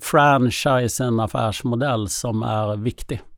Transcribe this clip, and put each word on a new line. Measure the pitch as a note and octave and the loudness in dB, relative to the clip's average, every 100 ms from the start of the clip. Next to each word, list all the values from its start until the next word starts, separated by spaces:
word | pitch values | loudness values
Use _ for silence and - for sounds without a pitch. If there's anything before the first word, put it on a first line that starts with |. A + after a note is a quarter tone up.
franchise | - D#3 D3 C#3 B2 - D3 B2+ A#2+ - | 2 4 6 6 2 0 0 2 0 -2
en | B2+ A2+ | 0 0
affärsmodell | A2 - A2+ - B2+ A#2 C#3 A#2 G2+ | 0 -2 -2 -2 -4 -2 0 -2 -2
som | - A#2+ A2 | -4 -4 -4
är | A2+ G#2+ G#2+ G#2 | -2 -2 -2 -2
viktig | A#2 - - B2 - | -4 -6 -8 -10 -10